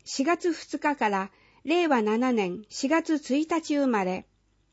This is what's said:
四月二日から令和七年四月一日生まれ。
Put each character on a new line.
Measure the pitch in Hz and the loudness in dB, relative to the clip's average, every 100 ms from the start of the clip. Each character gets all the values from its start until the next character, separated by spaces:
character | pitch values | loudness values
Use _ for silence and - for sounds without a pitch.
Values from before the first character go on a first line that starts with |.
四 | - - | -10 -2
月 | 277 339 359 | 0 0 0
二 | 311 - 294 | -4 -6 -4
日 | 302 277 | -2 0
か | 214 | 0
ら | 196 196 _ _ _ | 0 -4 _ _ _
令 | - 349 330 | 0 2 4
和 | 247 | 2
七 | 208 226 254 | 2 2 2
年 | 233 180 190 - | 2 0 -4 -10
四 | - 269 | -4 0
月 | 320 320 | 0 2
一 | 302 - 277 | -2 0 -2
日 | 320 330 320 | 0 -2 0
生 | 285 269 | 0 2
ま | 214 | 2
れ。 | 185 185 - _ _ _ _ | 0 -4 -10 _ _ _ _